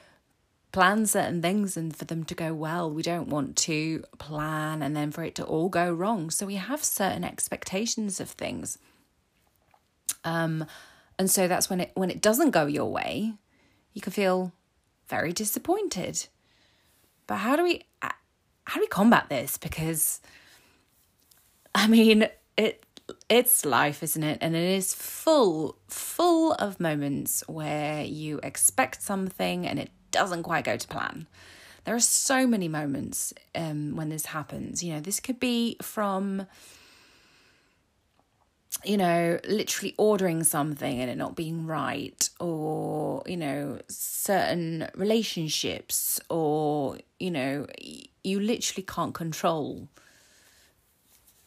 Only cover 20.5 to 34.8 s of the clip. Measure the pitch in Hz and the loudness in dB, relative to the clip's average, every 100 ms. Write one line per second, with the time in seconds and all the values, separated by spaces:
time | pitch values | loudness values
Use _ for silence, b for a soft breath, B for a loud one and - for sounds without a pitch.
20.5 | b b b b _ _ _ _ _ _ | b b b b _ _ _ _ _ _
21.5 | _ _ 202 214 226 220 214 220 - _ | _ _ 4 8 10 10 8 6 0 _
22.5 | - 220 - _ - - - - 220 - | 0 0 0 _ -20 -16 -8 4 4 6
23.5 | - 147 120 147 147 156 160 156 - 160 | 4 4 4 4 0 -4 -2 -2 0 0
24.5 | 165 175 190 185 - - - - 294 208 | 2 2 2 0 -4 -8 -2 4 6 6
25.5 | 156 151 - - - - - 349 330 320 | 4 -2 -6 -12 -10 -6 2 4 6 4
26.5 | - 202 190 170 147 143 143 - - - | 2 0 0 0 0 0 -2 -2 -4 -6
27.5 | 156 151 151 151 151 143 151 156 147 - | -6 -4 -2 -2 -4 -6 -6 -6 -6 -6
28.5 | - - - 262 - - 196 190 - 180 | 0 0 2 0 -2 -6 -4 -4 -2 -2
29.5 | 180 175 - - _ _ - 185 175 170 | -2 -4 -4 -6 _ _ 0 2 0 -2
30.5 | 160 123 110 - - - - - B B | 0 0 -4 -4 -6 -6 -8 -14 B B
31.5 | B B B - 233 - - - 262 262 | B B B -4 2 2 2 2 4 4
32.5 | 220 170 156 147 - - - - - _ | 4 2 -2 -2 -4 -4 -6 -6 -8 _
33.5 | - 160 151 147 160 156 156 - 156 147 | -6 -4 -4 -4 -4 -4 -6 -6 -8 -8
34.5 | 147 - - | -8 -8 -6